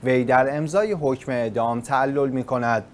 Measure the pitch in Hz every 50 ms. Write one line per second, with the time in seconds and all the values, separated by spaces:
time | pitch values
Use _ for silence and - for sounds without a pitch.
0 | - 127 127 127 123 117 127 131 131 135 143 151 156 151 160 196 214 220 202 170
1 | 147 135 131 131 - - 131 123 120 113 104 117 113 117 117 120 117 - 143 131
2 | 135 139 139 143 139 139 127 131 123 - 135 123 120 117 117 110 107 -